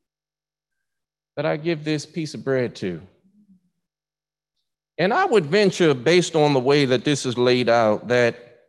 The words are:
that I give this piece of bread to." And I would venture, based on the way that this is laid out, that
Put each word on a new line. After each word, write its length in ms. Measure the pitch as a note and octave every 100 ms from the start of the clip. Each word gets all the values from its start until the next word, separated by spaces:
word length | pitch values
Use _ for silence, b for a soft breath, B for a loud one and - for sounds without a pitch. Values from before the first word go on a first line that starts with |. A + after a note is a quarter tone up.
| _ _ _ _ _ _ _ _ _ _ _ _ _ D3
that 100 | D3+
I 100 | D#3+
give 280 | E3 D#3
this 200 | D3+ D3+
piece 300 | - F3 D3+
of 100 | A2+
bread 300 | C3+ C3 A2+ -
to." 240 | G2 D#2+ F2+ _ _ _ _ _ _ _ _ _ _ _ _ _ _ _ _ _ _ -
And 140 | F#3+
I 120 | F4+ F#4+
would 200 | A3 C#3+
venture, 460 | G3+ G3 - D#3+
based 400 | C3+ B2 F3 E3
on 200 | D#3+ D3
the 60 | C3+
way 260 | C3 D3 C3
that 180 | B2+
this 220 | D3 C#3+ C3
is 100 | A#2
laid 320 | B2 B2 A#2+
out, 400 | A#2 G#2+ G#2 G#2
that 280 | B2 A#2+ - - _